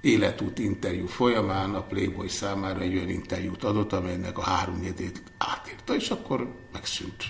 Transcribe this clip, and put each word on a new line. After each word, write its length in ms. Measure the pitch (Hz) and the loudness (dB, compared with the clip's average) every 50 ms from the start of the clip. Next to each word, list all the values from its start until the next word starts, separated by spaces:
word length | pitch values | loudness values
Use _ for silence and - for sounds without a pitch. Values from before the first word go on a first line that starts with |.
életút 580 | - 147 113 107 101 - 104 - 104 95 - - | 8 8 8 8 6 4 2 0 -2 -4 -2 0
interjú 460 | 117 98 95 - - 98 90 92 90 | 0 0 0 0 0 -2 0 0 -2
folyamán 680 | 90 - - 127 123 120 113 104 98 95 95 92 95 101 | -4 0 4 4 4 6 4 2 2 2 0 0 0 0
a 80 | - | -2
Playboy 460 | 101 - 98 95 95 92 90 90 92 | -4 -2 0 0 0 0 0 -2 -4
számára 520 | 95 - - - 98 98 98 95 95 92 92 | -4 -4 -2 -2 -2 -2 0 -2 -2 -2 0
egy 160 | 92 90 95 | 0 2 2
olyan 140 | 92 87 90 | 2 2 0
interjút 540 | 92 87 - - 95 90 90 92 90 - - | -2 -4 -2 -4 -4 -2 -2 -4 -4 -2 0
adott, 300 | 104 104 107 101 104 - | 2 4 4 4 2 2
amelynek 440 | 98 90 90 90 90 92 90 90 | 0 0 0 -2 -2 -4 -4 -4
a 40 | - | -2
háromnegyedét 800 | 90 95 95 95 95 90 87 87 90 92 90 90 90 90 - - - - - | 0 2 2 2 2 0 -2 -2 -2 -4 -4 -4 -6 -6 -6 -8 -14 -16 -4
átírta, 580 | - - - - - - - - - - - 247 | -2 -2 -2 -2 -6 -8 -12 -14 -12 -4 -2 0
és 140 | - - - | 0 0 0
akkor 380 | 233 - - - 147 123 123 127 - - - - - | -4 -4 -2 -2 -2 -2 -2 -4 -6 -12 -16 -12 -12
megszűnt 500 | - - - - - 90 90 98 - - - | -8 -4 -4 -4 -4 -4 -6 -8 -8 -8 -8